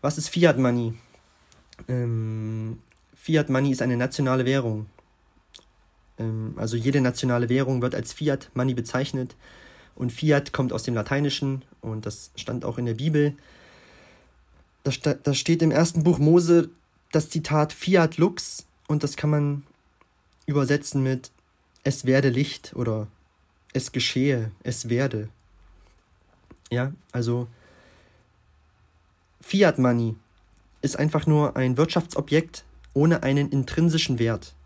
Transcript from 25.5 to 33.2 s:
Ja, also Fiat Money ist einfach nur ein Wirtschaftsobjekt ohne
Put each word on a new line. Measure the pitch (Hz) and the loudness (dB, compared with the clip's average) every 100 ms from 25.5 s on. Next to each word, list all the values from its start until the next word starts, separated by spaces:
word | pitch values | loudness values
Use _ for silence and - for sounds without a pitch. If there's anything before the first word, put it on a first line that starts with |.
| _ - - _ _ _ _ _ _ _ - - | _ -20 -20 _ _ _ _ _ _ _ -20 -6
Ja, | 117 131 160 _ | -4 -4 -6 _
also | 123 117 120 117 - - _ _ _ _ _ _ _ _ _ _ _ _ _ _ _ _ _ | -4 -2 -2 -4 -12 -20 _ _ _ _ _ _ _ _ _ _ _ _ _ _ _ _ _
Fiat | - 190 190 147 | -4 4 4 4
Money | 127 120 117 113 _ _ _ _ _ _ | 2 2 0 -4 _ _ _ _ _ _
ist | 139 - | -6 -2
einfach | 156 156 156 | -2 0 2
nur | 151 147 - | 4 2 0
ein | 127 127 | -2 2
Wirtschaftsobjekt | 160 - 170 - 139 151 165 - - - - | 0 0 -4 -6 0 0 0 -10 -20 -20 -6
ohne | 135 156 165 | 2 2 2